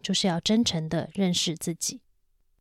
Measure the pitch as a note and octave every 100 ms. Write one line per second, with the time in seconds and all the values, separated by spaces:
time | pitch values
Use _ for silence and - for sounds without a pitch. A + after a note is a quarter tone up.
0 | - F#3+ G3 E3+ - A3 A#3 E3 D#3+ E3
1 | - - F#3+ F3 - D3+ - E3 - C4
2 | _ _ _ _ _ _